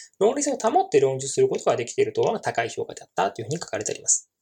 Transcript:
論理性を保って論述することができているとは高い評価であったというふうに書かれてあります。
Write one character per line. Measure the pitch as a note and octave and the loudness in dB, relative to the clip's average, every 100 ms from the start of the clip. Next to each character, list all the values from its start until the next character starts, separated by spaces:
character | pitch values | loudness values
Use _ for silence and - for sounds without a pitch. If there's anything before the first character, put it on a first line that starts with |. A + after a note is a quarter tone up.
| - - | -10 0
論 | G3+ C4+ | 2 2
理 | |
性 | D4 | -2
を | B3+ | 0
保 | A3+ E4+ | 2 2
っ | F#4+ | 4
て | C3+ | 4
論 | C3+ C3 | 4 0
述 | C3+ | -2
す | - | 2
る | C3 | 2
こ | B2+ | 2
と | |
が | F#3+ A#2+ | 0 0
で | A#2 | -2
き | - | -2
て | |
い | A2 | 0
る | |
と | A2+ | 0
は | D3 - | 0 0
高 | - A#2 | -4 -2
い | A#2 | -4
評 | - A2+ | -6 -10
価 | |
で | - | -12
あ | - | -8
っ | - | -2
た | - | -2
と | - | -4
い | |
う | G#2+ | -6
ふ | |
う | |
に | D#3+ | -6
書 | - | -6
か | G#2 | -8
れ | |
て | G#2+ | -6
あ | - | -6
り | |
ま | - | -2
す。 | - - _ | -4 -4 _